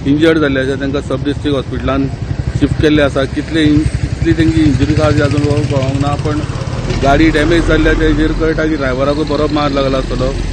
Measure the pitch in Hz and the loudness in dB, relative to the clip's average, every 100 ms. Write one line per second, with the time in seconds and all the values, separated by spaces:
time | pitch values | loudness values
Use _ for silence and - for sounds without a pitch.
0 | 139 147 160 160 147 135 131 135 139 139 | 0 2 4 2 2 0 -2 -2 -4 -4
1 | - 131 139 135 151 139 123 123 127 135 | -4 -4 -2 -4 -2 -2 -4 -4 -2 -2
2 | 135 - - - - - 143 - 160 151 | -2 -4 -6 -4 -4 0 0 2 2 4
3 | 143 139 131 143 131 160 151 147 156 - | 2 0 -2 -4 -4 0 4 4 2 -2
4 | - - 170 160 156 160 156 131 139 156 | -4 -2 0 0 0 2 2 2 2 2
5 | 156 151 147 143 147 147 147 143 123 139 | 2 2 2 0 0 0 0 0 0 -2
6 | 143 143 151 151 151 - - - - - | -2 -2 -2 -2 -4 -6 -6 -6 -4 0
7 | 135 143 160 151 151 170 165 156 160 160 | 2 4 4 4 2 2 2 2 2 2
8 | 160 147 156 156 160 156 156 156 135 127 | 2 2 0 0 -2 0 -2 -2 -2 -2
9 | 139 147 151 143 151 151 147 139 135 131 | 0 0 -2 -2 0 0 -2 0 0 -2
10 | 127 123 131 135 - | -4 -2 -2 -2 -4